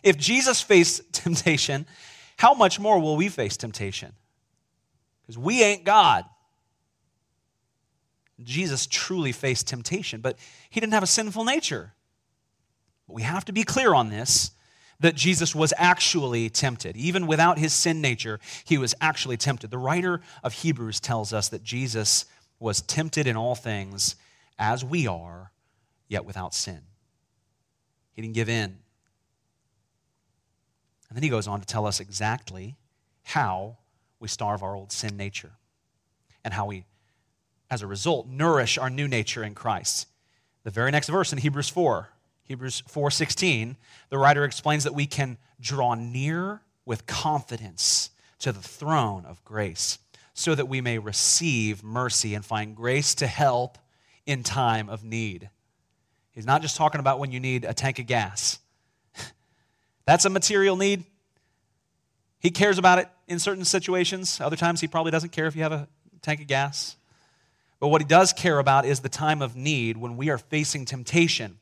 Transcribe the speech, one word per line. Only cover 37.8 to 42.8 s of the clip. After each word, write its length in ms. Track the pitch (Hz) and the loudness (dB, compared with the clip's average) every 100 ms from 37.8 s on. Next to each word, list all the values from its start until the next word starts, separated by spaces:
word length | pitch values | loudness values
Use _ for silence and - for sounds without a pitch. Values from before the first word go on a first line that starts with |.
a 60 | 101 | -6
result, 400 | 98 131 147 127 | -4 -2 -2 -4
nourish 500 | 131 160 151 117 - | 0 2 4 2 0
our 100 | 131 | -2
new 200 | 131 147 | -2 -2
nature 340 | 123 107 - | -2 -2 -6
in 140 | 107 101 | -8 -6
Christ. 500 | 117 95 - - - _ _ _ _ _ | -4 -2 -2 -6 -8 _ _ _ _ _
The 80 | 113 | -8
very 220 | 101 127 | -2 0
next 160 | 147 143 | 0 0
verse 240 | 175 180 | 0 0
in 80 | 143 | 0
Hebrews 280 | 143 139 143 | -2 -2 -4
four, 420 | - 160 98 110 _ _ _ | 0 0 0 -4 _ _ _
Hebrews 380 | _ 131 131 - | _ -10 -8 -10